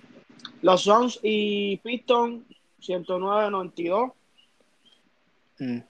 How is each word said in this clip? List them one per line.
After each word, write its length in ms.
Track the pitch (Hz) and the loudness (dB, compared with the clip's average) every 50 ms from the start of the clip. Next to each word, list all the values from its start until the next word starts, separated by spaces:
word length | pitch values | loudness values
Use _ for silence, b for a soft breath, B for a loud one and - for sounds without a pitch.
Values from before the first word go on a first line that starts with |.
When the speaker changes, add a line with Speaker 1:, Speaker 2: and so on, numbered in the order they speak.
| - - - - - _ - - - - - - | -20 -20 -20 -20 -20 _ -20 -20 -20 -20 -12 0
Speaker 1:
Los 200 | - 185 185 180 185 | 4 4 4 4 6
Suns 360 | 196 208 233 247 247 - - | 4 4 4 4 2 -2 -4
y 540 | - 214 214 214 208 208 208 202 202 202 196 | -2 0 0 2 0 0 0 -2 -2 -2 -4
Pistons, 680 | 180 - 226 247 233 - - 240 240 233 233 240 233 - - - _ _ _ _ _ | -6 -6 -8 -8 -8 0 2 2 2 2 0 -4 -10 -16 -20 -20 _ _ _ _ _
ciento 400 | - - 180 180 160 - 185 180 | -8 -6 -6 -6 -4 -4 -4 -4
nueve 320 | 190 196 202 208 214 202 | -2 0 0 0 0 0
noventa 300 | 202 190 180 165 - - | -2 -4 -6 -8 -8 -8
y 60 | 170 | -4
dos. 240 | 170 185 214 254 254 - _ _ _ _ _ _ _ _ _ _ _ _ _ _ _ _ _ _ _ _ _ _ _ _ _ _ _ _ _ | -2 -2 -2 -2 -4 -6 _ _ _ _ _ _ _ _ _ _ _ _ _ _ _ _ _ _ _ _ _ _ _ _ _ _ _ _ _
Speaker 2:
Mm. 200 | 143 127 120 120 120 | -6 -6 -6 -6 -8